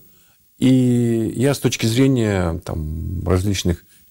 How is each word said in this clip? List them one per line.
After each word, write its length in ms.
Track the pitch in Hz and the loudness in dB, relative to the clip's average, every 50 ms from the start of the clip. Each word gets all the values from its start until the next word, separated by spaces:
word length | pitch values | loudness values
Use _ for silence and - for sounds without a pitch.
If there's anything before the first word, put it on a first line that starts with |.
| - _ _ _ _ _ _ _ _ _ _ | -20 _ _ _ _ _ _ _ _ _ _
И 760 | _ 123 127 131 127 127 123 123 120 120 117 117 113 110 - - | _ 2 4 4 4 4 2 2 2 0 0 0 -2 -2 -2 -2
я 180 | 113 123 143 135 | 0 0 0 0
с 60 | - | 0
точки 260 | - 127 - - 117 | -2 -2 -2 0 -2
зрения, 720 | 113 113 127 135 135 135 120 113 104 101 92 87 85 85 85 - | 0 2 2 2 2 2 2 2 0 0 0 0 -2 -4 -6 -8
там, 640 | - 92 85 76 76 80 80 85 85 90 87 - | -8 -6 -6 -6 -6 -6 -6 -6 -6 -6 -6 -2
различных 560 | 87 92 92 92 104 98 - - 90 82 - _ _ _ _ _ _ | 0 0 2 2 0 -2 -2 -2 -2 -4 -4 _ _ _ _ _ _